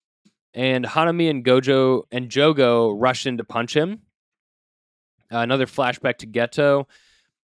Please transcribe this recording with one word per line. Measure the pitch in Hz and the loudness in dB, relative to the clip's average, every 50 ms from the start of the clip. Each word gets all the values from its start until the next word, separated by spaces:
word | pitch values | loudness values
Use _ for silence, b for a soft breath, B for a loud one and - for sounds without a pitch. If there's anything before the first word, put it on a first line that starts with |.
| _ _ _ _ _ _ _ _ _ _ _ | _ _ _ _ _ _ _ _ _ _ _
And | 117 127 131 131 127 123 | -4 -2 0 0 -2 -4
Hanami | 113 - 156 160 170 170 170 170 160 | -2 -2 0 0 0 0 0 0 0
and | 147 131 117 | 0 0 2
Gojo | 127 127 135 131 135 135 135 131 131 131 117 - - 120 | 2 2 4 4 2 2 2 4 2 2 0 -2 -6 -8
and | 127 127 117 | -8 -8 -4
Jogo | - 131 143 160 156 139 131 120 120 117 117 110 101 | 0 2 2 2 4 4 4 4 4 4 2 0 0
rush | 104 123 127 127 - - | 0 0 0 0 -2 -4
in | 135 123 113 | -6 -6 -6
to | 107 | -8
punch | - - 117 120 120 - | -6 -6 -6 -6 -2 -2
him. | 151 156 185 214 220 _ _ _ _ _ _ _ _ _ _ _ _ _ _ _ _ _ _ _ _ _ _ _ _ _ _ 117 | -2 -2 -2 -6 -12 _ _ _ _ _ _ _ _ _ _ _ _ _ _ _ _ _ _ _ _ _ _ _ _ _ _ -4
Uh, | 117 | -4
another | 117 120 135 135 131 | -2 0 0 0 -2
flashback | - - - 131 123 127 - - 131 120 - | -2 -2 -2 -2 -2 -2 -2 -4 -4 -4 -4
to | - | -10
Geto. | 113 107 117 117 120 - - 147 143 139 139 139 b b b b b b b b b b _ _ | -6 -4 -4 -4 -2 -2 0 2 2 2 0 -2 b b b b b b b b b b _ _